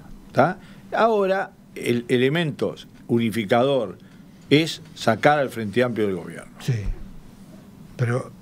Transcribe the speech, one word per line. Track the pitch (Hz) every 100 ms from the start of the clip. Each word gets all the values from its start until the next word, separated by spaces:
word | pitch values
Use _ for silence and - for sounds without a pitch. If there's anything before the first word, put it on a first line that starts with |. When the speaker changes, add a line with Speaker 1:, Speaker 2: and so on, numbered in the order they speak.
| - - -
Speaker 1:
¿tá? | - 151 185 - - - -
Ahora, | 240 214 190 190 - - - -
el | 120 120 120
elemento | 127 131 160 160 110 101 69 - - -
unificador | 120 117 113 101 120 135 135 101 - - - - - -
es | 143 160 - - -
sacar | - 107 147 151
al | 127
Frente | 113 107 107
Amplio | 123 113 104
del | 90
gobierno. | 82 80 - -
Speaker 2:
Sí, | - 117 95 - - - - - - - - - - -
pero | 120 120 - -